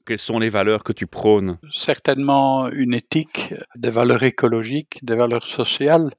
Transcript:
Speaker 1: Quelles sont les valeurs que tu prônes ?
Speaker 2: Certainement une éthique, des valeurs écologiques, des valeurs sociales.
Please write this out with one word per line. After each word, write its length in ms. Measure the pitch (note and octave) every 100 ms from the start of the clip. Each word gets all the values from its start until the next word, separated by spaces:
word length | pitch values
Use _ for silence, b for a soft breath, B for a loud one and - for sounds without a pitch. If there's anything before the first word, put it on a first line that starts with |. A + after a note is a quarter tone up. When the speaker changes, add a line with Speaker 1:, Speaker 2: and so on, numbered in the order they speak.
| -
Speaker 1:
Quelles 120 | G#2+
sont 200 | - A2+
les 120 | A2+
valeurs 340 | G#2 G2+ G#2+
que 80 | -
tu 160 | A2 F2+
prônes ? 520 | - G#2+ G#2 F#2+ F2 D2+
Speaker 2:
Certainement 960 | - - C#3+ - C3+ C#3 C#3 C3+ C3+ B2+
une 260 | C#3 B2
éthique, 600 | A#2+ - D#3+ D#3+ - - F#2 - A#2+
des 120 | A#2+
valeurs 340 | A2+ B2 A#2+
écologiques, 760 | C3 - B2 A2+ A2+ C#3 - -
des 140 | A#2+ A2+
valeurs 320 | A#2+ A#2 -
sociales. 640 | - A#2 - C#3+ E3 D#3